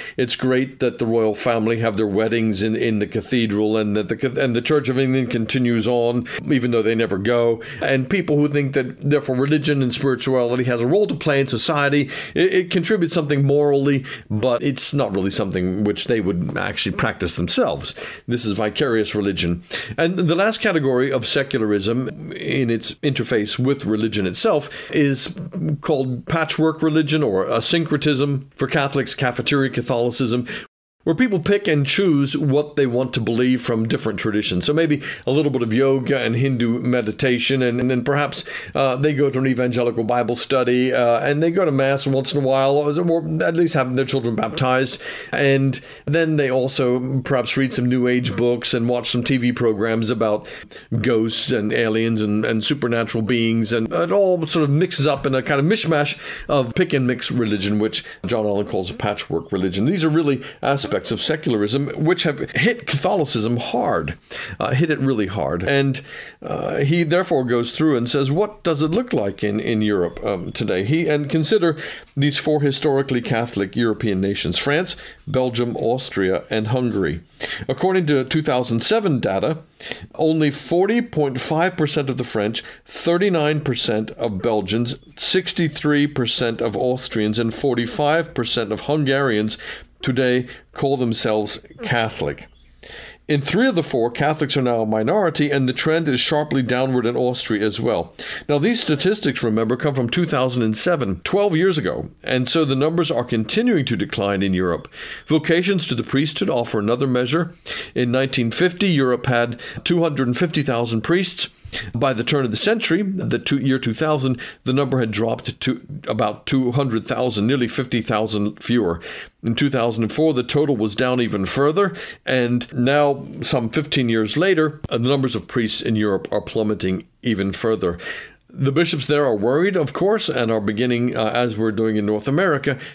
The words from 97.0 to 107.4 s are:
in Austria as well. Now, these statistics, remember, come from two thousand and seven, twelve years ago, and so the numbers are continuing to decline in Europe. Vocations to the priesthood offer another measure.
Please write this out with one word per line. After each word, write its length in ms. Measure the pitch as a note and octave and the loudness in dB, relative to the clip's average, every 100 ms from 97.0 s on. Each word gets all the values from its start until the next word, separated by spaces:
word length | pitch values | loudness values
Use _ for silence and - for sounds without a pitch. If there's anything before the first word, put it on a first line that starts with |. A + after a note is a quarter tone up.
| A#2 | 0
in 100 | B2 | 0
Austria 480 | B2 B2 - G#2+ G#2+ | 0 -2 -2 0 0
as 160 | G#2 | 0
well. 320 | B2 G2 E2 - - - - | 0 0 -4 -10 -12 -12 -2
Now, 120 | D3 | 0
these 220 | F3 A#3 | 2 0
statistics, 600 | - D3 F3+ G#3+ D3 B2+ | 0 0 2 2 -2 0
remember, 340 | A#2+ G#2+ A2 A#2+ | 0 0 0 0
come 200 | D3+ C3+ | 0 0
from 140 | A#2+ | 0
two 160 | E3+ E3+ | 0 0
thousand 360 | C#3+ C3 B2 | 0 0 0
and 160 | A2+ G#2+ | 0 0
seven, 420 | - E3+ A2+ F#2 | 0 0 -2 -4
twelve 340 | - G3 G3+ D#3+ | -2 0 2 2
years 240 | F#3 D#3+ | 2 2
ago, 300 | F2+ B1 - - | -2 -4 -8 -10
and 240 | - B2+ B2 | -2 0 2
so 160 | E3 | 2
the 120 | D3 C3 | 2 2
numbers 340 | D3 E3+ D#3+ | 0 0 0
are 160 | B2+ B2 | -2 0
continuing 580 | A#2 A2 G#3 B3 G3 C3 | -2 0 0 2 2 0
to 120 | G#2+ | -2
decline 460 | G2 - G2+ G2 | -4 -2 0 0
in 100 | G2 | 0
Europe. 340 | F2+ F2+ E2 - - - - - | 0 0 -2 -6 -16 -14 -14 0
Vocations 600 | D#3 D3 E3 F3+ G3 D3+ | 0 2 0 2 0 0
to 80 | A#2+ | -4
the 80 | |
priesthood 480 | - C3+ D3+ - G3 | -2 0 0 0 0
offer 280 | B2 A#2 A2+ | 0 0 -2
another 280 | G2+ B2 C#3 | 0 0 0
measure. 480 | B2 B2 D#3 | 0 0 -2